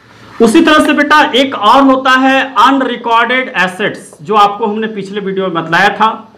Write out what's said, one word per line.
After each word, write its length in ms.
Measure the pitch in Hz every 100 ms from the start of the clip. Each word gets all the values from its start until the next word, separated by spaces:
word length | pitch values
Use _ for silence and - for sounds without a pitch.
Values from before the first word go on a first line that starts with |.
| _ - - -
उसी 200 | 226 330
तरह 240 | 311 302 -
से 80 |
बेटा 260 | 294 294 302 294
एक 200 | 240 269 -
और 240 | 208 269
होता 280 | 269 262 262
है 280 | 262 262 269 214 208
unrecorded 920 | 247 277 240 240 - 226 233 254 254 180
assets, 600 | 180 202 190 - - -
जो 140 | 147 214
आपको 300 | 202 202 226
हमने 220 | 214 220
पिछले 340 | 208 190 208
वीडियो 240 | 190 190 190
में 80 | 165
बतलाया 340 | 160 170 208
था, 160 | - 220 226 -